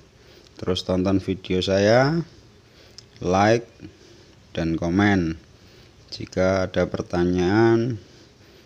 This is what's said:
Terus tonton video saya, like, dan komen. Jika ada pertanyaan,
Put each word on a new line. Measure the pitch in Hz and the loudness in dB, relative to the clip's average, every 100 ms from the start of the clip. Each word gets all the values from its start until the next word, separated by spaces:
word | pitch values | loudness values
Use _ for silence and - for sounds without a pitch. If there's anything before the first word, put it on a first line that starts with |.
| - _ - - - | -20 _ -20 -20 -20
Terus | - - 90 - | -10 -6 -4 -2
tonton | 92 92 95 | -2 0 0
video | 92 90 - 92 | -2 -6 -4 -2
saya, | 90 98 101 120 135 165 160 - - - _ - - - - - | 0 2 4 4 4 0 -6 -12 -20 -20 _ -20 -20 -20 -20 -8
like, | 87 95 104 117 - - 101 - - - - - - | -2 2 4 2 -2 -16 -20 -20 -20 -20 -20 -20 -14
dan | - 82 80 | -6 -4 -4
komen. | 85 92 104 98 82 82 - - - - - - - | -2 0 2 2 -2 -6 -14 -20 -20 -20 -20 -20 -18
Jika | - 110 - 92 95 92 | -16 -10 -2 0 0 -2
ada | 95 87 | -2 -2
pertanyaan, | - - 87 90 90 87 107 113 117 120 107 - - - _ - - | -4 -6 -2 0 0 0 2 4 2 0 -6 -12 -20 -20 _ -20 -20